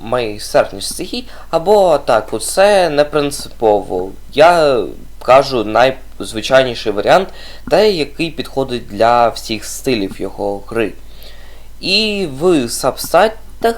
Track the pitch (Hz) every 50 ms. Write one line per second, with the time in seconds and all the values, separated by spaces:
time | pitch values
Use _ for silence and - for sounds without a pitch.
0 | - 110 123 123 120 107 104 98 - - - 143 110 - - 98 98 - - -
1 | 170 - - 240 247 - - - - - - 165 160 185 214 208 196 180 156 139
2 | - - 123 107 101 - - 110 - - - 196 190 208 208 190 180 165 147 143
3 | 147 147 - 151 143 143 139 - - - - - 117 110 104 104 92 90 92 92
4 | 92 98 98 - - - - 127 151 170 175 170 156 147 135 117 92 67 58 -
5 | - - - - - - 123 135 139 - 131 120 104 104 107 113 123 135 131 -
6 | - - - - 101 95 107 110 107 - 135 131 131 127 117 110 - 113 101 104
7 | 101 113 151 180 196 - - - - - - - - - 143 175 208 214 196 165
8 | 143 - - - 160 165 - - 123 - - 135 135 110 123 120 104 - 104 98
9 | 110 117 120 120 120 113 - - - - 113 104 - - - - - 139 127 110
10 | 95 95 - - 90 95 - - 101 101 101 98 - - - 113 113 92 - -
11 | - - - - - - - - - - - - - - - - - 165 190 208
12 | 220 214 208 202 190 156 131 131 156 185 175 147 123 113 - - - 135 120 -
13 | - - - 165 202 233 - - - - - - - 233 226